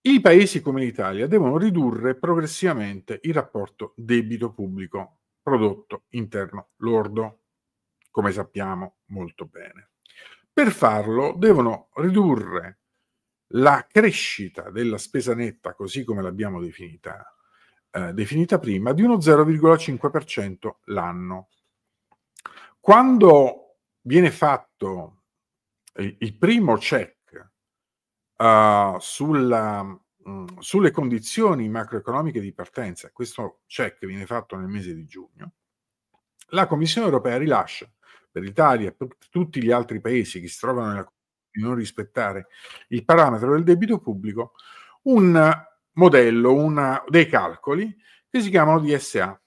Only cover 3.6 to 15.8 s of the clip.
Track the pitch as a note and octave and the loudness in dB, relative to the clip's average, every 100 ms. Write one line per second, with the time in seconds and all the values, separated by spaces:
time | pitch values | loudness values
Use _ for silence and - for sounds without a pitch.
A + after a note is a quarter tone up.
3.6 | G2 _ G#2+ - A#2 A#2+ A2 A2+ A#2 G#2 | -12 _ -16 -16 -2 -2 -2 -8 -10 -8
4.6 | G2 F#2+ F#2+ G2+ F#2 _ _ _ - B2+ | -10 -10 -12 -12 -14 _ _ _ -2 0
5.6 | G#2+ G2 _ - _ A#2+ G#2+ G#2 F#2+ G2+ | 0 -2 _ -20 _ -12 -8 -8 -10 -14
6.6 | - _ A2+ A2+ G#2 G#2 A2 G#2+ _ _ | -20 _ -4 -2 -2 -6 -8 _ _ _
7.6 | _ _ _ _ _ - G2+ F#2+ F#2+ G2+ | _ _ _ _ _ -4 -4 -4 -10 -10
8.6 | G2 F#2 F#2 _ _ G2 F2 - E2+ - | -8 -10 -12 _ _ -14 -14 -16 -20 -18
9.6 | F2+ - _ _ _ - - - _ - | -20 -20 _ _ _ -20 -20 -20 _ 0
10.6 | B3+ - B2 G#2+ G#2 A#2 C#3+ E3+ A3 E3+ | 0 2 2 2 -2 -2 -2 2 4 4
11.6 | A#2+ A2 _ - E3+ F#3+ F#3 B2 F#2 F2+ | 2 -4 _ -6 0 2 2 0 -4 -10
12.6 | E2+ G2+ _ _ _ _ _ _ _ A#2 | -10 _ _ _ _ _ _ _ _ 2
13.6 | C#3 C#3+ - G#3 G#3+ - - - F#2+ - | 4 4 2 2 2 -2 -8 -10 -12 -14
14.6 | - F#2+ A#2+ G#2 - C3+ B2 A#2 A#2 - | -14 -6 -6 -6 -8 -6 -4 -4 -6 -10
15.6 | - - | -16 -12